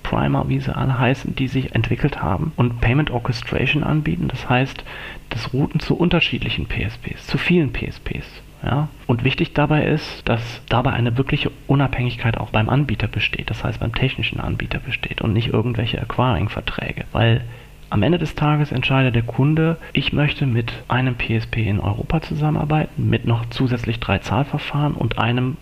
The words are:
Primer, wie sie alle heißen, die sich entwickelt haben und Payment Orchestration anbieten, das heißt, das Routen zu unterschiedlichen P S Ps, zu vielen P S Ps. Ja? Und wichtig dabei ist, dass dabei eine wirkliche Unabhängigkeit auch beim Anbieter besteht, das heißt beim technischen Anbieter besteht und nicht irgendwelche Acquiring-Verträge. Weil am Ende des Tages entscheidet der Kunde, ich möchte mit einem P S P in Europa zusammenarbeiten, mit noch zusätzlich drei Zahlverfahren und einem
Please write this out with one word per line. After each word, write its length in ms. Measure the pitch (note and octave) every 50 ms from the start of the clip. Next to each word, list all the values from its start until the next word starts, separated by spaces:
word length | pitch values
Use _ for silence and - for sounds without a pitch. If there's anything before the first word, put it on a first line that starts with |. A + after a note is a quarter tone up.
| -
Primer, 440 | - - A2+ C3+ C#3+ C#3 C#3 - C3+
wie 120 | C3 C3+
sie 140 | C3+ C3+ -
alle 240 | - C3+ C3 C3 A#2+
heißen, 380 | C3+ A#2 C#3 - - - -
die 140 | - C3+ B2
sich 260 | B2 C3 C3 C#3+ -
entwickelt 480 | A#2+ A2 A2 A#2+ A#2+ - D3 - - -
haben 300 | - - - D3 D#3+ D#3
und 240 | - B2+ B2 A#2 A#2
Payment 320 | - A#2 A#2+ D3 D3+ -
Orchestration 720 | B2+ A#2+ A2+ - A#2+ - - - - - - C3 - D3 -
anbieten, 460 | - D3+ D#3 D3+ D#3+ D#3+ E3+ F3 C3+
das 200 | - B2 - -
heißt, 320 | B2+ B2 C3 C3+ - - - - - - - - - - - -
das 260 | - A2+ A2+ - -
Routen 280 | B2+ D3+ - - D#3
zu 160 | - - C#3+ -
unterschiedlichen 720 | E3+ F3 F3+ E3+ - - - A#2 - - - - - -
P 160 | - - -
S 140 | G2+ - -
Ps, 280 | - - - - - -
zu 100 | - C#3+
vielen 360 | - - F3 F3+ D#3+ B2 A2+
P 120 | - -
S 140 | - - -
Ps. 260 | - - - - - - - - - - - -
Ja? 280 | - - - C#3+ D#3 D3+ - - - -
Und 160 | B2 A#2 A#2
wichtig 300 | C3 C3+ - F3 - -
dabei 320 | - D3 D3+ D#3 D3+ C3
ist, 420 | - C#3+ D#3 - - - - - -
dass 340 | A#2 A2+ A2+ - - - - -
dabei 240 | A2+ A#2 B2+ C#3
eine 260 | - - A#2 A#2+ A#2 B2
wirkliche 320 | C3+ - D#3+ D3 - - - - - -
Unabhängigkeit 720 | - C#3+ C#3+ B2+ - - B2 A#2+ - - - A#2 A2+ -
auch 120 | - -
beim 180 | - A2 A2 -
Anbieter 400 | A#2 C#3 D3 C#3 A2+ - - G#2
besteht, 420 | - - - - - - - -
das 140 | G#2+ - -
heißt 160 | - A#2 -
beim 160 | - A#2 A2+
technischen 460 | - C3 C3 - - G#2+ - - -
Anbieter 380 | - - A2 G#2+ - - - -
besteht 420 | - - A2 - - - - -
und 100 | - G#2+
nicht 220 | A2+ A2 A2+ A#2 -
irgendwelche 480 | - G#2+ B2 A#2+ A2+ A2 A2+ - -
Acquiring-Verträge. 1040 | - - - - A#2+ C3 A#2 D#2 - A2 - - - - - - - - - - - - -
Weil 260 | - A2 A#2 A#2 B2 - - - - - - - - - -
am 140 | - G#2 G2
Ende 140 | C3+ E3+ F3
des 180 | D#3+ D3+ -
Tages 380 | - D3+ D3 D3+ D3 D3+ C#3+ -
entscheidet 420 | B2+ B2+ - C#3 C3+ C3 C3 A2+
der 80 | A#2 A#2
Kunde, 540 | A#2+ - - C3 D3 D#3 D#3+ D#3+ D#3+ E3 E3 - - -
ich 180 | - C#3+ -
möchte 340 | - C#3 D3 D3 - - D3
mit 280 | C3+ A#2 A#2 A#2 A#2 - - - -
einem 260 | - B2 B2+ C3 B2
P 220 | A#2+ A#2 - A2 A2+
S 100 | A2+ -
P 220 | - A2+ A2 G2+
in 100 | G2+ G2+
Europa 400 | - G2 G2+ G#2+ - - - D#3+
zusammenarbeiten, 880 | - - - D3+ D3+ D3+ D3+ D#3 D#3 D3 D3+ D#3 D3+ - - - A#2+ A2
mit 140 | A2+ A2+ -
noch 220 | A#2+ A#2 A#2 A#2 -
zusätzlich 520 | - - C3+ B2 A#2+ A#2+ A#2 A2+ A2+ A2+
drei 160 | - - G3 F#3+
Zahlverfahren 760 | - - - A2 C#3+ C#3+ - D3 - - - C#3 D3 C#3+ -
und 260 | - - A2+ - -
einem 360 | G#2+ A2+ A#2+ B2 B2+ C3 B2+ -